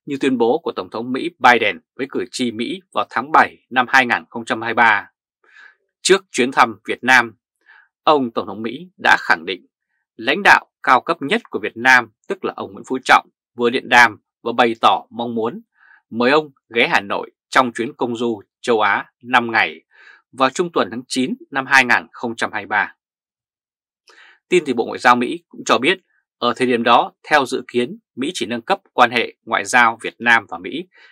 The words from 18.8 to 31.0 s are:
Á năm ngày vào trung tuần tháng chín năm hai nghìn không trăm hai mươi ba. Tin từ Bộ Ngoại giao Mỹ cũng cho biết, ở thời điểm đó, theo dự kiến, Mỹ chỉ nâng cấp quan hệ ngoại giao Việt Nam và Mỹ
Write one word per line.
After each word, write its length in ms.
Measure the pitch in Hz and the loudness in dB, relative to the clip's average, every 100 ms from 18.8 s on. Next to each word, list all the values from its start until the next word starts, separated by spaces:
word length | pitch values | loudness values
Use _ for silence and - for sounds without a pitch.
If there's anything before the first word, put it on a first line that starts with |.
Á 300 | 104 110 - _ | 0 -2 -4 _
năm 300 | 120 127 117 | 0 0 2
ngày 300 | 113 87 78 _ _ - _ _ | 0 0 -4 _ _ -20 _ _
vào 180 | 120 131 | -2 -2
trung 220 | - 175 | 0 -4
tuần 140 | 151 101 | -2 -4
tháng 100 | 117 127 | -6 -8
chín 260 | 135 131 247 - | -6 -4 -6 -8
năm 140 | 139 131 | -8 0
hai 200 | 135 123 | 2 4
nghìn 220 | 107 78 | 0 -2
không 240 | - 120 113 | -10 -8 -6
trăm 160 | 107 | -6
hai 100 | 107 | -8
mươi 60 | 98 | -6
ba. 280 | 104 95 - _ _ _ _ _ _ _ _ _ _ _ _ - _ - | -4 -4 -8 _ _ _ _ _ _ _ _ _ _ _ _ -20 _ -2
Tin 140 | 180 151 | 0 0
từ 80 | |
Bộ 120 | 120 104 | -4 -4
Ngoại 140 | 101 | 0
giao 160 | 127 123 | 4 4
Mỹ 280 | 123 170 _ | 2 -6 _
cũng 120 | - - | -8 0
cho 120 | 113 | 0
biết, 220 | 135 196 _ _ _ - | 2 -2 _ _ _ -6
ở 160 | 120 117 | -4 0
thời 120 | 127 | 0
điểm 160 | 117 | 0
đó, 300 | 117 127 185 _ - | 4 4 2 _ 0
theo 160 | 151 123 | 0 2
dự 180 | 131 - | -6 -6
kiến, 320 | 120 120 220 _ - | -4 -4 -6 _ -10
Mỹ 160 | 139 | -8
chỉ 120 | 180 104 | -6 -6
nâng 160 | 120 | -6
cấp 180 | - 196 _ | -4 -4 _
quan 180 | - 120 | 2 2
hệ 240 | 120 - - - | 2 -4 -8 -6
ngoại 200 | 95 98 | -4 0
giao 320 | 123 117 113 | 2 2 0
Việt 140 | 90 - | -10 -6
Nam 260 | 117 117 107 | 0 0 0
và 80 | 85 | -12
Mỹ 300 | 92 147 185 _ | -12 -12 -14 _